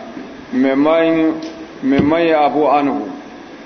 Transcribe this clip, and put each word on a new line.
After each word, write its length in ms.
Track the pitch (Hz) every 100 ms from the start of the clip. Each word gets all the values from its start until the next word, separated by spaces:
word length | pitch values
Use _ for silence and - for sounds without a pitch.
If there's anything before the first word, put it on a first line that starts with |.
| - - - - -
mimman, 800 | 127 135 135 147 165 165 160 160 160 - - - -
mimman 440 | 131 139 147 165 170
ya 160 | 156
abu 220 | 147 135 143
anhu, 400 | 147 143 - - - - - - -